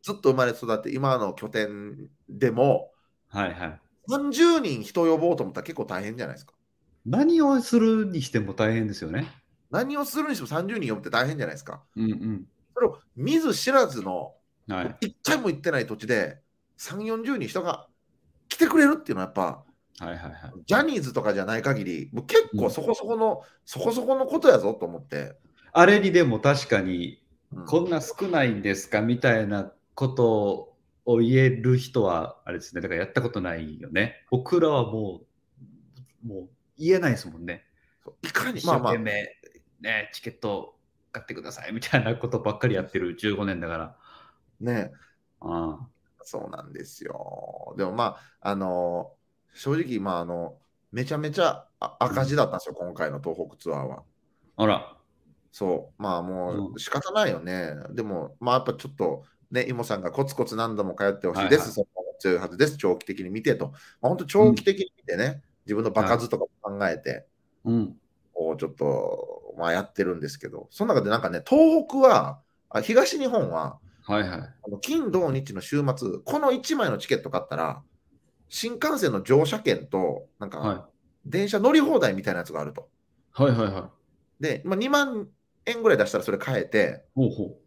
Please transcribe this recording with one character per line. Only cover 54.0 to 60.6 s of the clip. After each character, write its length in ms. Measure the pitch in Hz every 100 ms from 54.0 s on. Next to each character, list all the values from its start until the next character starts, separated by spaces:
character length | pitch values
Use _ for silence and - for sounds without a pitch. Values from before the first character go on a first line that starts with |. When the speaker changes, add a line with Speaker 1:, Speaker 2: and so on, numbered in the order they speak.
| - _ _ _ _ -
Speaker 2:
あ 100 | 107
ら。 320 | 98 - - _ _ _ _ _
Speaker 1:
そ 400 | - 98 85 - _
う。 20 |
ま 140 | 104 87
あ、 60 |
も 480 | 90 92 90 95 98 113
う 40 |
仕 100 | -
方 220 | 139 185
な 160 | 214 185
い 40 |
よ 100 | 85
ね。 320 | 85 92 82 73 -
Speaker 2:
う 20 |
ん。 40 | -
Speaker 1:
で 80 |
も、 340 | 107 90 - -
ま 140 | 120
あ、 20 | 127
や 60 |
っ 40 | 127
ぱ 80 |
ち 120 | - -
ょ 40 |
っ 60 | -
と、 300 | 87 69 - _ _
ね、 160 | 127 120
イ 60 |
モ 100 | 123
さ 140 | 113 101
ん 40 |
が 100 | 90
コ 120 | 135
ツ 100 | 139
コ 120 | - 117
ツ 100 |
何 220 | 110